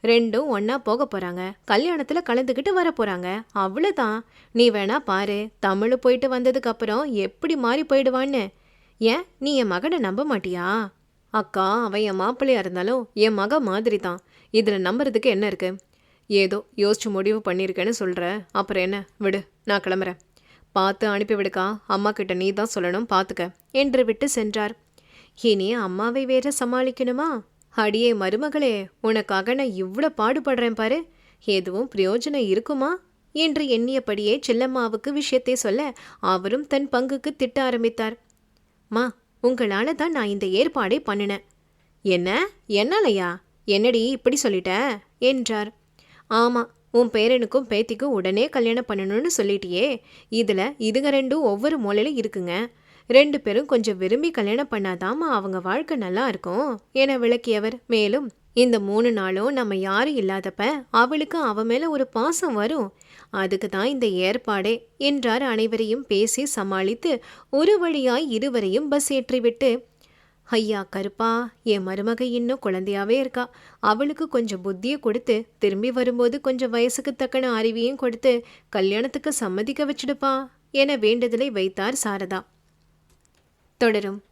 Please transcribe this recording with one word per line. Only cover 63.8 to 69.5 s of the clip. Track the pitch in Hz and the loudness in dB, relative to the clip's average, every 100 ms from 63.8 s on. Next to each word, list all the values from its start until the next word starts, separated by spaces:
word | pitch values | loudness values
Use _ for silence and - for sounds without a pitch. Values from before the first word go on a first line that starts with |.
| 226 | -2
இந்த | 277 233 180 | 0 0 0
ஏற்பாடே" | 185 240 - 202 190 233 - _ | 0 -2 -2 -2 -2 -4 -6 _
என்றார். | 277 285 240 226 | -2 0 0 0
அனைவரையும் | 269 220 220 226 220 233 269 | 0 0 0 0 -2 -2 0
பேசி | 196 220 - 277 | 0 2 0 -4
சமாளித்து | - 196 190 196 233 349 285 - - - | -4 -2 -2 -2 -2 -2 -2 -4 -20 -4
ஒரு | 269 330 415 | 2 4 4
வழியாய் | 349 294 254 240 311 | 2 0 2 0 0
இருவரையும் | 220 277 240 196 208 302 | -2 0 0 0 0 0
பஸ் | 285 - | 0 0
ஏற்றிவிட்டு, | 269 254 254 233 | -2 0 0 0